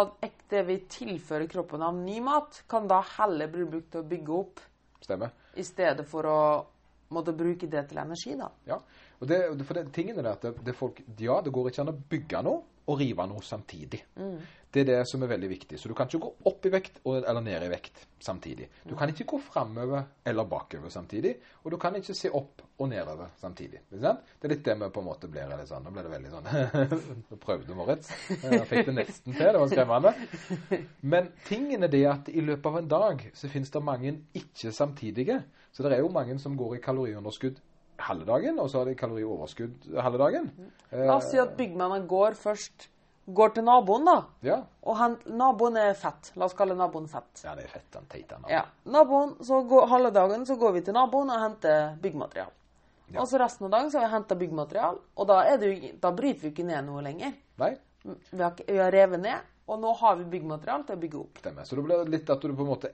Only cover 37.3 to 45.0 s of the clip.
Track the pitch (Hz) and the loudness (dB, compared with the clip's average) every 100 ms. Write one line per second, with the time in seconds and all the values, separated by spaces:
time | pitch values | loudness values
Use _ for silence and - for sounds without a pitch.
37.3 | - 131 135 _ _ _ - - 85 85 | -6 -6 -6 _ _ _ -10 -6 -4 0
38.3 | 131 262 320 139 131 127 131 113 113 110 | 2 2 -2 -2 -2 -2 -4 -4 -4 -4
39.3 | 82 76 - 117 127 78 120 123 123 143 | -6 -8 -8 -10 -10 -8 -2 0 4 2
40.3 | 320 285 143 190 _ - - 180 269 - | 2 -4 -10 -20 _ -8 0 4 4 4
41.3 | 262 247 - 214 175 180 196 180 185 214 | 2 2 0 -4 -2 -2 -2 0 4 4
42.3 | 208 214 208 - - - _ _ _ - | 2 -4 -4 -8 -16 -20 _ _ _ 0
43.3 | 185 214 226 233 247 190 233 339 269 - | 6 6 6 8 8 8 6 8 6 4
44.3 | - 131 240 - _ - 220 | -4 0 0 -2 _ -2 2